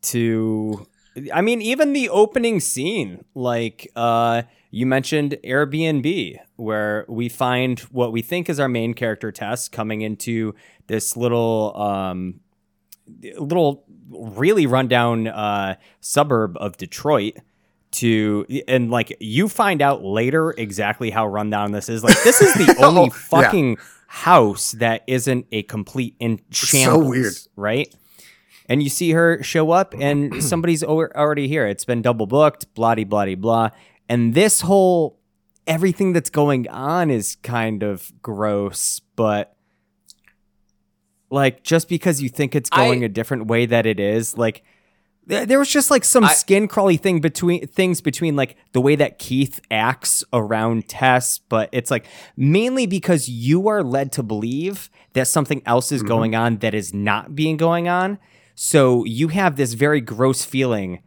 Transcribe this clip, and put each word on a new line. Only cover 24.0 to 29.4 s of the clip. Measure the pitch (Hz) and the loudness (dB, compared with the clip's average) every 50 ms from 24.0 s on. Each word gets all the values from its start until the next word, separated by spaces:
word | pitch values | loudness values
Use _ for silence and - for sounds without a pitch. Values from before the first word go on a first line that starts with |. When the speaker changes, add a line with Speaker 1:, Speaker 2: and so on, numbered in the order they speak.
| _ | _
Speaker 1:
house | _ - - - 165 180 156 117 104 98 - - - - | _ -16 -4 2 6 6 6 6 4 0 -4 -6 -8 -4
that | 113 117 117 113 113 _ | -2 0 0 0 -2 _
isn't | - 131 127 120 139 127 123 123 _ 117 | -2 -2 -2 0 0 -2 -2 -4 _ -6
a | 107 101 | -6 -6
complete | - - 110 98 - - 131 127 - _ _ | -6 -8 -10 -10 -8 -6 -6 -6 -6 _ _
in | 120 117 113 101 _ _ | -4 -4 -4 -4 _ _
Speaker 2:
It's | - - | -6 -4
so | - - - | -2 0 2
Speaker 1:
shambles, | 139 131 127 - 160 156 135 | 4 4 4 4 2 2 0
Speaker 2:
weird. | 123 131 127 104 - - - _ _ | 0 0 -2 -2 -4 -8 -18 _ _
Speaker 1:
right? | - 101 104 113 131 143 - _ _ _ _ _ - - - _ _ _ _ _ - _ | -6 -4 -4 -2 -2 -4 -6 _ _ _ _ _ -20 -20 -20 _ _ _ _ _ -20 _
And | - 127 139 | -2 -2 0
you | 147 139 | 0 -2
see | - - 143 160 | -4 -2 0 0
her | 156 165 170 165 170 - | 2 4 4 4 2 0